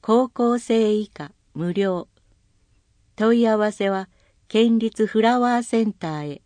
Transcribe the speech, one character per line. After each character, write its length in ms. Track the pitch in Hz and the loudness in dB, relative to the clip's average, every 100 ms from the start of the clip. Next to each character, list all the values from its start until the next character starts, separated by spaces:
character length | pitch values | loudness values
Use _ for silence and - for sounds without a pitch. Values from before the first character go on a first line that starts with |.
高 280 | - 226 254 | 2 2 2
校 300 | - 240 240 | -2 -2 -2
生 360 | - 226 220 | 0 0 2
以 140 | 214 214 | 0 -4
下 240 | - 143 _ _ | -12 -18 _ _
無 180 | - 175 | -8 -4
料。 360 | 175 196 180 - _ _ _ _ _ _ _ _ _ _ | -2 -2 -2 -8 _ _ _ _ _ _ _ _ _ _
問 260 | - 220 233 | -2 2 4
い 60 | 233 | 2
合 100 | 214 | 2
わ 160 | 214 | 0
せ 160 | 208 196 | -2 -4
は、 180 | 190 190 _ _ _ _ | -4 -8 _ _ _ _
県 300 | 214 233 226 | 2 2 2
立 280 | 226 - 220 | -2 -2 -2
フ 160 | 220 | 2
ラ 180 | 226 247 | 2 2
ワ 180 | 247 240 | 0 -2
ー 40 | |
セ 220 | 233 226 | -2 -2
ン 80 | 220 | -2
タ 260 | - 165 151 | -4 -10 -8
ー 140 | 147 | -10
へ。 80 | 139 | -14